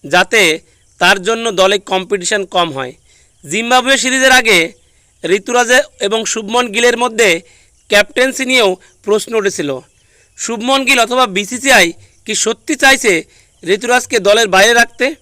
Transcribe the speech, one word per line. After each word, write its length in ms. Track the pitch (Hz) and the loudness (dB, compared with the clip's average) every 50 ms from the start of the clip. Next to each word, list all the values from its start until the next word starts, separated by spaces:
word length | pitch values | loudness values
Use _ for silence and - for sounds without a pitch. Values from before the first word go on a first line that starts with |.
| - | -6
যাতে 380 | 139 156 180 185 - 240 220 196 165 156 165 _ _ _ _ _ _ _ _ | 0 0 0 0 2 2 2 2 2 0 -2 _ _ _ _ _ _ _ _
তার 160 | 175 180 202 202 180 | 2 2 2 2 0
জন্য 180 | 208 226 226 226 233 196 170 | -4 -4 -2 -4 -4 0 0
দলে 160 | 185 190 202 196 202 - | 2 2 0 -2 _ -4
কম্পিটিশন 520 | 196 185 185 - 202 190 175 - 214 202 190 175 - | -4 -4 -4 -4 -6 -6 -4 -4 -4 -4 -6 -4 -2
কম 140 | 185 170 165 135 | -2 -2 -2 -4
হয়। 160 | 135 131 127 131 _ _ _ _ _ _ _ _ _ - 139 | -10 -10 -10 -14 _ _ _ _ _ _ _ _ _ -12 -6
জিম্বাবুয়ে 480 | 165 214 226 233 254 254 240 262 269 254 | -6 -6 -2 2 0 2 2 2 0 0
সিরিজের 300 | 240 254 262 262 262 262 254 254 | 0 -2 0 0 2 4 4 4
আগে 180 | 247 226 202 170 165 170 - _ _ _ _ _ _ _ _ _ - | 4 4 2 2 2 -2 -8 _ _ _ _ _ _ _ _ _ -2
ঋতুরাজ 460 | 165 185 208 196 - 240 247 247 226 247 262 - - _ _ 214 | -2 -2 -2 -2 -2 0 0 2 2 2 2 2 -2 _ _ -4
এবং 140 | 202 214 226 214 - | -4 -4 -4 -4 -6
শুভমন 320 | - - 104 202 226 240 247 233 196 | -8 -8 -8 -4 -2 -2 -2 -2 -2
গিলের 220 | 220 233 247 233 233 | 0 0 2 2 0
মধ্যে 280 | 247 254 220 220 233 196 165 175 - _ _ _ _ _ _ _ _ _ | -4 -4 0 0 2 2 2 -2 -4 _ _ _ _ _ _ _ _ _
ক্যাপ্টেন্সি 540 | 208 202 208 202 - 247 254 269 254 - 262 247 | 0 0 0 0 -2 -2 -2 -2 -2 -6 -4 0
নিয়েও 200 | 262 254 220 190 185 - _ _ _ _ _ | 0 2 2 0 -2 -4 _ _ _ _ _
প্রশ্ন 260 | 202 214 214 - - 226 220 | -2 -2 -2 -2 -2 -4 -2
উঠেছিল। 300 | 196 196 - - 160 143 135 127 - _ _ _ _ _ _ _ _ _ _ - | -2 -2 -4 -4 -6 -6 -6 -8 -12 _ _ _ _ _ _ _ _ _ _ -12
শুভমন 420 | - - 233 214 226 247 269 269 269 247 | -8 -8 -6 -4 -2 -2 0 0 0 0
গিল 100 | 269 247 226 | 2 0 0
অথবা 180 | 208 240 254 254 214 180 | 0 0 0 0 0 -2
বিসিসিআই 500 | 196 208 - 247 254 262 269 254 214 180 170 170 - - _ _ _ _ | -6 -6 -6 -10 -4 0 2 4 4 4 2 -2 -10 -20 _ _ _ _
কি 100 | - - - - | -8 -6 -4 -4
সত্যি 300 | 220 226 _ _ - 302 254 | -4 -4 _ _ -6 -4 2
চাইছে 300 | 294 269 269 262 - 220 180 156 - _ _ _ _ _ _ _ | 2 2 2 2 2 0 0 0 -2 _ _ _ _ _ _ _
ঋতুরাজকে 540 | - 165 196 202 240 240 247 247 240 - 254 226 180 196 | -4 -4 -4 -4 0 0 0 0 0 -2 -4 0 2 2
দলের 200 | 208 226 233 196 180 | 2 2 2 2 4
বাইরে 200 | 190 202 226 240 240 | 4 4 4 4 2
রাখতে? 260 | 233 - - - 247 - 311 _ | 2 0 -2 -4 -4 -4 -4 _